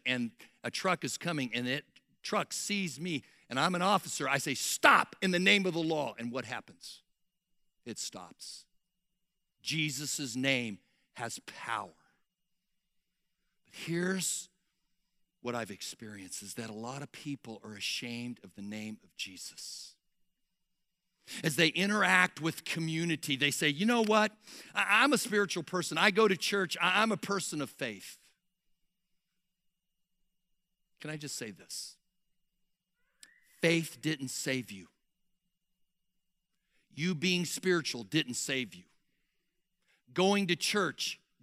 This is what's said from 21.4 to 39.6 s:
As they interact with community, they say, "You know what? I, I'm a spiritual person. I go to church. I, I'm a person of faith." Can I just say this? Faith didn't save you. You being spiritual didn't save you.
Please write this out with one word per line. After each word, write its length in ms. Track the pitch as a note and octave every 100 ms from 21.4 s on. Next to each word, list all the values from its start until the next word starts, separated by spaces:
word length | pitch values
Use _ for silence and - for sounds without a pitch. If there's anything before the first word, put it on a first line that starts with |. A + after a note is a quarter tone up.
As 120 | D#3+ C#3
they 120 | E3
interact 760 | E3 G3 G#3 F#3 F#3 F3+ -
with 240 | D#3+ - -
community, 720 | E3 D#3+ D#3+ E3+ D#3+ - C3+
they 140 | C#3+
say, 180 | - D#3
"You 160 | C#3+ G#3+
know 180 | A#3+
what? 300 | G#3+ G#3+ G#3+ - - - - -
I, 280 | G3 G#3+
I'm 100 | C4+
a 40 | B3
spiritual 460 | - G#3 G3+ F3+
person. 340 | D#3 F#3 - D#3+
I 140 | G3+
go 160 | F#3+ A3
to 80 | F#3
church. 400 | - G3+ F3+ -
I, 200 | E3+ F#3+
I'm 120 | A3
a 40 | G3+
person 440 | - G3 - -
of 80 | -
faith." 480 | - B2+ G2 - - _ _ _ _ _ _ _ _ _ _ _ _ _ _ _ _ _ _ _ _ _ _ _ _ _ _ _ _
Can 100 | D3+
I 80 | D#3
just 200 | D3 -
say 140 | -
this? 440 | - - - - - _ _ _ _ _ _ _ _ _ _ _ _ - _ _ -
Faith 360 | E3 E3 D#3+ -
didn't 280 | D3 D3+ C3
save 420 | - D3+ C3 A2
you. 160 | G2+ E2+ _ _ _ _ _ _ _ _ _ _ _ _ _ _ _ _ _ _ _ _
You 200 | - F3
being 300 | D#3+ F#3 F3+
spiritual 600 | E3+ - F#3 F3 D3+ B2
didn't 320 | G2+ D#3 C3+ A#2+
save 380 | - C3 A2+
you. 100 | F2 - _ _ _ _ _ _ _